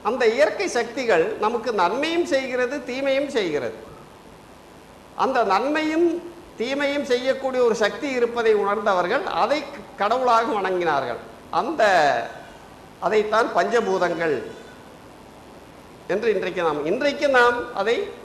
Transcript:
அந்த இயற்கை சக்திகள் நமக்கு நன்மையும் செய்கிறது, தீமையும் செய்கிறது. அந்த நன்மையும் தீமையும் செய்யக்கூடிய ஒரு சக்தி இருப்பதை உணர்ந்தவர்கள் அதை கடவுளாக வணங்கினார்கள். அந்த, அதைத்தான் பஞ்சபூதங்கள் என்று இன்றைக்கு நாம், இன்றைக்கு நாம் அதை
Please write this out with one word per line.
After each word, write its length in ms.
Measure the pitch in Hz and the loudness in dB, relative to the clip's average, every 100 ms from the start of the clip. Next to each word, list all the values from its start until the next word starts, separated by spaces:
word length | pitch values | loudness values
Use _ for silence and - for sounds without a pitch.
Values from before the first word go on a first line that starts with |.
அந்த 200 | - 247 233 | -2 2 2
இயற்கை 400 | 233 302 - 392 | 4 2 2 -2
சக்திகள் 580 | 240 233 277 240 180 180 - | -2 -2 -4 2 2 2 0
நமக்கு 320 | 214 233 240 | -2 -2 -2
நன்மையும் 520 | 208 175 233 311 339 311 | 0 0 0 -2 0 0
செய்கிறது, 500 | 269 247 254 247 285 | 0 -2 -2 -2 -4
தீமையும் 460 | - 254 277 269 285 | -6 -4 0 0 0
செய்கிறது. 480 | 233 185 147 120 - - - - - - - - - - - - - - - | -2 -2 -2 -4 -8 -16 -20 -20 -20 -20 -20 -20 -20 -20 -20 -20 -20 -20 -4
அந்த 240 | 214 254 | 0 2
நன்மையும் 640 | 208 190 262 311 311 320 339 320 - - - - | 2 2 2 0 0 2 2 0 -8 -18 -20 -6
தீமையும் 480 | 233 277 285 285 262 | -4 0 0 -2 0
செய்யக்கூடிய 560 | 247 262 262 269 254 | 0 0 -2 -2 2
ஒரு 120 | 240 214 | 2 4
சக்தி 320 | 208 208 294 | 0 0 -4
இருப்பதை 440 | 254 240 240 226 | 0 0 2 2
உணர்ந்தவர்கள் 720 | 214 202 208 208 185 175 262 - | 4 2 0 0 0 2 0 -2
அதை 340 | 165 208 294 - - - - | -2 0 0 -4 -14 -16 -4
கடவுளாக 500 | 202 247 254 226 233 | -2 0 4 2 2
வணங்கினார்கள். 680 | 220 190 185 170 143 127 113 - - - | -2 -2 0 0 0 -2 -8 -10 -20 -4
அந்த, 320 | - 220 320 214 180 147 123 - - - - - - - - | -4 -2 2 4 6 4 2 -4 -12 -18 -20 -20 -20 -20 -6
அதைத்தான் 480 | 180 214 214 214 240 - | 0 0 2 2 2 0
பஞ்சபூதங்கள் 800 | 190 233 202 190 175 165 165 131 101 - - - - - - - - - - - - - - - - | 2 0 0 0 0 0 -2 -2 -6 -14 -18 -20 -20 -20 -20 -20 -20 -20 -20 -20 -20 -20 -20 -20 -6
என்று 200 | 185 226 | -2 0
இன்றைக்கு 300 | 196 185 175 | 0 -2 -2
நாம், 200 | 165 147 147 | -2 0 -2
இன்றைக்கு 420 | 226 285 269 285 | 0 0 0 2
நாம் 300 | 262 240 240 190 | 4 4 2 -4
அதை 220 | - 196 262 403 - | -4 -2 -2 -4 -10